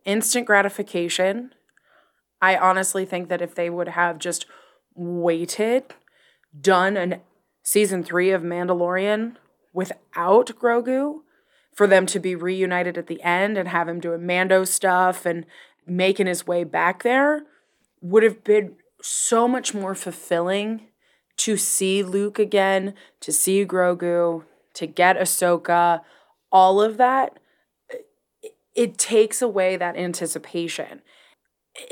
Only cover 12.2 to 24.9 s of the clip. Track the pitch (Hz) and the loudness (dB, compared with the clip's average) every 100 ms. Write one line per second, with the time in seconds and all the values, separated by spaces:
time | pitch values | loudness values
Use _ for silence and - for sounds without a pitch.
12.2 | 185 175 175 190 180 180 180 175 170 165 | -4 -4 -4 -2 -2 0 -2 -6 -8 -6
13.2 | 175 175 202 202 175 170 170 170 170 170 | 0 0 0 -2 -2 -2 -2 -4 -6 -6
14.2 | 175 180 190 190 185 - 190 180 185 180 | -2 0 4 2 2 0 2 4 2 0
15.2 | 175 170 165 - - _ - 180 190 196 | -4 -6 -8 -18 -20 _ -6 0 0 2
16.2 | 185 175 - 175 160 165 170 185 240 262 | -2 -2 -2 -4 -2 0 0 0 0 2
17.2 | 285 302 294 _ _ _ _ _ 175 214 | 2 0 -6 _ _ _ _ _ 0 4
18.2 | 220 - 208 208 196 - _ _ - - | 4 2 2 2 0 -8 _ _ -8 -4
19.2 | - 226 240 254 - 208 190 190 180 - | 0 2 2 0 -4 -6 -6 -8 -10 -12
20.2 | - 170 175 196 214 226 - _ _ _ | -4 -2 0 -2 -4 -8 -12 _ _ _
21.2 | _ - - 208 - - 190 196 185 196 | _ -6 -2 -2 -2 -2 0 -2 -2 -2
22.2 | 208 208 214 202 190 190 196 202 - _ | -2 -2 0 2 2 2 -2 -8 -20 _
23.2 | - - 185 196 185 185 180 175 175 175 | -6 -2 0 0 0 0 0 0 0 0
24.2 | 170 165 - _ _ - 165 | 0 -2 -10 _ _ -10 -6